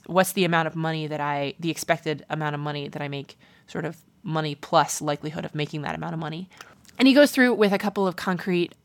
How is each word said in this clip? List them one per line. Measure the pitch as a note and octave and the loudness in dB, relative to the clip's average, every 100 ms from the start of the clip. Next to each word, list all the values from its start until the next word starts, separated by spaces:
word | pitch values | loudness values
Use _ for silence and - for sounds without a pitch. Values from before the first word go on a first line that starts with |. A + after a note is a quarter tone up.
| - | -2
what's | F3 F#3 | 0 2
the | G3+ F3 | 2 2
amount | E3+ D#3+ | 2 0
of | E3 | -2
money | D#3+ D#3+ D3+ | -4 -4 -4
that | D3+ | -4
I, | C#3+ C#3+ C#3 - | -4 -2 -4 -4
the | E3 | -6
expected | D3+ - E3 D#3 D3 - | -4 -2 -2 -2 -6 -6
amount | D#3 D3+ C#3+ | -6 -4 -6
of | |
money | D3 D3 C#3+ | -6 -8 -8
that | D3+ | -8
I | C#3+ | -8
make, | C#3 C3+ - _ _ - | -8 -12 -18 _ _ -14
sort | E3+ | -8
of | D#3 E3 _ _ | -8 -8 _ _
money | - D#3+ D#3 D#3 | -6 -4 -4 -6
plus | - E3 D3 - | 0 2 2 0
likelihood | D3+ D3 D3+ E3 | -4 -4 -6 -8
of | E3 | -8
making | D3+ D3 D3+ | -6 -6 -6
that | C#3+ D#3+ | -8 -6
amount | D#3+ | -6
of | D#3+ | -6
money? | D#3 D#3+ F#3 - - - _ - | -8 -8 -12 -18 -20 -20 _ 4
And | C4 | 6
he | |
goes | C4+ D4 | 8 8
through | - B3 G3+ | 6 4 6
with | G#3 | 4
a | G3 | 2
couple | G#3 G3+ F#3+ | -2 0 -2
of | F3 | -2
concrete | - F3 - F3 F3 - | -2 -2 0 0 -2 -6